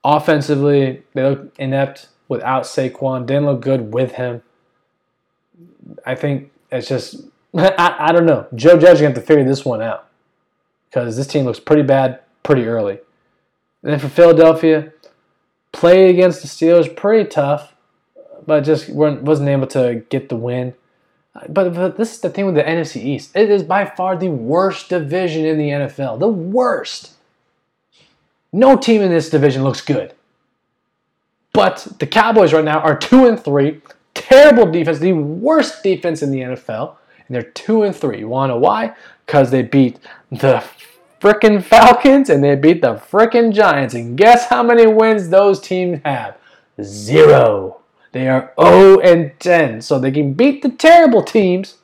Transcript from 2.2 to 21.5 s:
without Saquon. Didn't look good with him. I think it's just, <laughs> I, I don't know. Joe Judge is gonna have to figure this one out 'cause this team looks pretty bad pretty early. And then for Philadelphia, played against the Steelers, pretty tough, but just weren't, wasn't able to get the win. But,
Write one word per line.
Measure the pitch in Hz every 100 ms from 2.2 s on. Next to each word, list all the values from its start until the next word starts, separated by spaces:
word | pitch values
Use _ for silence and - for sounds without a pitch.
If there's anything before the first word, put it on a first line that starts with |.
| _
without | 120 120 131
Saquon. | - - 131 - 135 131 123
Didn't | 139 143
look | 131
good | 135 135 110
with | 117 127
him. | - 123 120 _ _ _ _ _ _ _ _ _ _ _ _ _ _ - - -
I |
think | 127 147 135 139 _ _
it's | 131 117
just, | 131 - - - _
<laughs> | _ 180
I, | 185 190 175 -
I | 151
don't | 170 165
know. | 139 -
Joe | 120 143 170
Judge | 170 160
is |
gonna | 147
have | 123
to | -
figure | 151
this | 131 135 135
one | 113
out | 113 101 _ _ _ _ _ _ _ _ _
'cause | 131 120 113
this | 139
team | 151 131
looks | 110
pretty | - 151
bad | 135 135 131 127 _ _
pretty | - 135 113
early. | 117 104 98 _ _ _ _ _ _ _ _
And | -
then | 147
for | 139
Philadelphia, | 151 170 160 165 160 160 156 151 _ _ _ _ _ _ _ _
played | - 170 185 190
against | 180 180 175
the | 143
Steelers, | - 165 175 156 -
pretty | 202 220 202
tough, | 160 139 147 - _ _ _ _ _ - - -
but | 151
just | 143 156 -
weren't, | 143 151 143
wasn't | 139 151 143
able | 139 131
to | 139 123 117 -
get | 135 135
the | 117
win. | 120 123 127 123 _ _ _ _ _ -
But, | -